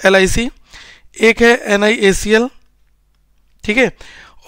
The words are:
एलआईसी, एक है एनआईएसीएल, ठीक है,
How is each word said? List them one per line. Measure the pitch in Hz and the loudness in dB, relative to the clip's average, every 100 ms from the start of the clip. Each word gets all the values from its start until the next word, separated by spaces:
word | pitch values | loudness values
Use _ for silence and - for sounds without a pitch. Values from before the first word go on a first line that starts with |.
| 190 | 0
एलआईसी, | 190 190 - 240 - _ - - - - - | 2 0 -2 -6 -10 _ -20 -20 -20 -20 -2
एक | 220 226 | 0 2
है | 233 247 - | 2 2 0
एनआईएसीएल, | 202 208 233 202 185 202 220 247 - _ _ _ _ _ _ _ _ _ _ | -2 0 0 0 0 0 0 -2 -8 _ _ _ _ _ _ _ _ _ _
ठीक | - 214 | -6 -2
है, | 233 - - - - - | -2 -4 -20 -20 -20 -14